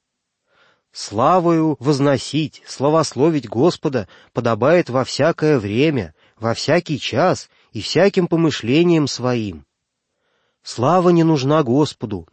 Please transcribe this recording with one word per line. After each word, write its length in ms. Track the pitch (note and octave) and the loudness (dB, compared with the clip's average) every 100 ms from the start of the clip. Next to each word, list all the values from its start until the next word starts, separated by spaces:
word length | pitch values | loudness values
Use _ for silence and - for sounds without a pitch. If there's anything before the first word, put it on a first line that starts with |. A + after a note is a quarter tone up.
| _ _ _ _ _ _ _ _ _ | _ _ _ _ _ _ _ _ _
Славою 840 | - - G2+ C#3 F#3 E3+ E3 D#3+ C#3+ | -18 -10 -2 2 2 2 2 0 0
возносить, 840 | B2+ C#3 C#3+ C3+ - D3 C#3+ - - | -2 2 2 0 -2 -4 -4 -8 -18
славословить 840 | - C#3 D#3+ D3 A#2 D#3+ D#3 A2 | -4 0 2 0 0 0 0 -4
Господа 600 | A2 B2+ - D#3 C3 F#2 - _ | 0 0 0 -4 -4 -6 -12 _
подобает 560 | - A#2 A2 C3 F3 D3+ | -4 -2 0 2 2 2
во 160 | B2+ | -2
всякое 540 | B2 - D3+ E3 D#3 C#3+ | -2 -2 -2 0 0 0
время, 560 | G2+ A2 D#3 C#3 E2 - _ _ | 0 0 0 0 -6 -12 _ _
во 180 | A2+ | -4
всякий 440 | A2+ - E3+ - C3+ | -4 0 0 0 -6
час 520 | - A2+ F3+ C#3 - _ _ | -4 0 0 0 -6 _ _
и 100 | A2+ | -14
всяким 440 | - D3+ G3 F#3+ E3+ | -4 2 2 2 0
помышлением 800 | E3+ D#3+ - A2 D3 F3 E3 C#3 | 0 0 -2 0 2 4 2 0
своим. 600 | - B2 B2 G#2 D#2+ - _ _ _ _ _ _ _ _ _ | -4 -4 -4 -4 -10 -18 _ _ _ _ _ _ _ _ _
Слава 480 | - - B2+ F3+ F3 | -16 -4 0 2 4
не 140 | E3+ | 4
нужна 380 | D#3+ D#3 C3 D#3 | 4 2 2 0
Господу, 640 | C3 C3 D3+ - A2 G2 D#2+ | 2 2 0 -4 -10 -10 -12